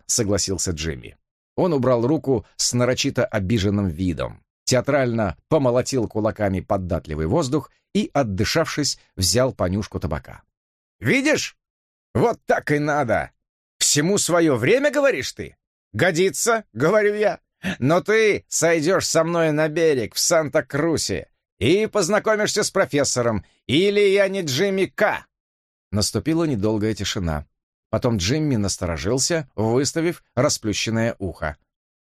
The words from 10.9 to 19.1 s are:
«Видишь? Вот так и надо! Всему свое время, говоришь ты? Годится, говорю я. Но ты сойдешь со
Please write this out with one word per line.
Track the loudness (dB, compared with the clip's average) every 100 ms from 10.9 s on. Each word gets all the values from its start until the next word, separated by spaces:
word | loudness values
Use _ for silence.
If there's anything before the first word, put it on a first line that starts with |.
| -6
«Видишь? | 0 2 2 0 -2 _ _ _ _ _ _
Вот | 0 0 -2 0
так | 0 2
и | 0
надо! | 0 0 0 0 -2 _ _ _ _ -4
Всему | 0 2 2 2
свое | 2 2 4 4
время, | 2 2 2
говоришь | 2 2 0 -6
ты? | -10 -14 _ _ _ _
Годится, | 0 0 2 0 0 0 -2 -2
говорю | -2 2 4 2 2
я. | -2 -2 _ _ -8 -2
Но | 2 2
ты | 2 2 2 0 -4
сойдешь | 0 2 2 2 0
со | 2